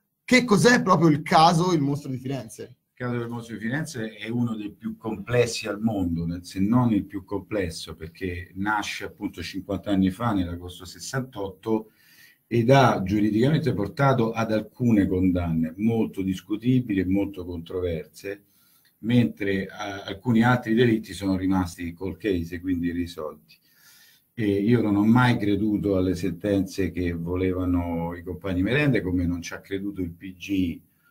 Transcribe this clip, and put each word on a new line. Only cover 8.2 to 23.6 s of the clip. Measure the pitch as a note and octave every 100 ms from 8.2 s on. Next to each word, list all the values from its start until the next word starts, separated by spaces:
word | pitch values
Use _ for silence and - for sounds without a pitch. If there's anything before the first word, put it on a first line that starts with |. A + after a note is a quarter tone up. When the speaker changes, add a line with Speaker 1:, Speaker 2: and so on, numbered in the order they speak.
| F#2 F2 F2
Speaker 2:
nasce | F#2 G2+ G#2+ G2+ - G2
appunto | - G2+ -
cinquanta | - F#2+ F#2+ F#2+ G#2
anni | F#2+ F#2+
fa, | F#2 A#2+
nell'agosto | G2+ E2+ E2+ F2 - F2+
sessantotto, | F2 - C3+ B2+ G#2 G2 - A2+ A2 - _ _ _ - _ _
ed | A#2 A#2
ha | C#3 B2 G2+
giuridicamente | F#2 G#2 G#2 G#2 C3 D#3 C3 F#2+
portato | G2 - C#3 B2+ A2+
ad | A2+ G#2+
alcune | G#2+ G#2+ - A#2+ G#2 F#2
condanne | F#2 F#2 F2 E2+ D#2+ E2 F#2
molto | A2 A2+ G2+ F#2+
discutibili | F#2+ F#2 - G#2+ A#2+ C3 A2 F#2+
e | F2+
molto | G2 G2 F#2+ F2
controverse, | E2+ E2 F#2 F2+ E2 - - G2+ G2+ _ _ _ _ _ _
mentre, | A2 B2 A2 - G2
eh, | F#2+ F#2+ - - - G#2+
alcuni | F#2+ B2+ A2+
altri | B2 B2 A2+
delitti | A2+ B2 G#2+ -
sono | F2 F#2+ F#2
rimasti | F#2 F#2+ F2+ F2 E2+
cold | E2 F#2+ E2+
case, | G#2+ F2+ E2 F2
quindi | F2+ F2 F2
irrisolti. | E2+ E2+ - D2+ D2+ _ _